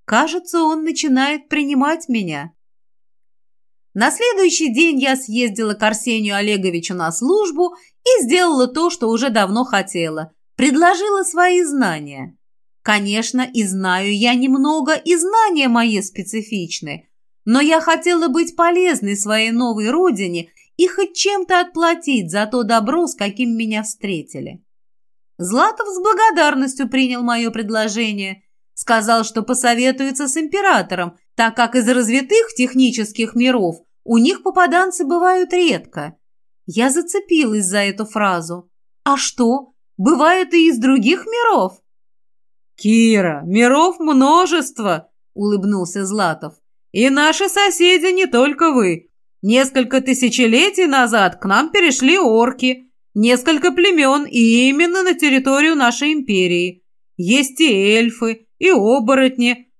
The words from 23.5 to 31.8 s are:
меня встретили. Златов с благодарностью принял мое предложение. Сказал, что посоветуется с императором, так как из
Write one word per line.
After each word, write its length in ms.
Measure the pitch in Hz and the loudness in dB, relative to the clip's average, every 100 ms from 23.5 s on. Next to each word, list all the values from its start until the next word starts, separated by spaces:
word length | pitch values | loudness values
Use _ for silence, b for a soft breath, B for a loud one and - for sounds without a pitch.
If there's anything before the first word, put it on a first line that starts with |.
| 226 | -4
меня 260 | 220 214 | -4 -6
встретили. 800 | 214 - 202 165 - 135 139 180 _ _ _ _ _ _ _ - | -8 -10 -8 -8 -8 -14 -14 -16 _ _ _ _ _ _ _ -12
Златов 520 | 180 247 403 440 415 | -4 0 0 -2 -8
с 100 | 370 | -4
благодарностью 880 | 415 370 440 349 294 269 269 262 262 | -2 2 2 2 2 0 -2 -4 -4
принял 340 | 262 254 247 | -2 -2 -2
мое 260 | 240 233 233 | -2 -2 -4
предложение. 920 | 226 208 220 214 214 220 202 190 190 _ _ _ | -6 -4 -4 -4 -4 -4 -4 -8 -10 _ _ _
Сказал, 500 | - - 220 214 226 | -12 -2 0 2 0
что 180 | 208 220 | 0 -4
посоветуется 840 | 214 254 247 233 254 269 269 269 277 | -4 -2 0 2 0 0 -4 -4 -4
с 80 | 330 | -4
императором, 800 | 311 381 392 233 180 180 175 - _ | -4 -2 2 0 0 -6 -6 -10 _
так 220 | - 226 233 | -2 0 2
как 200 | 233 | 0
из 120 | 254 | 2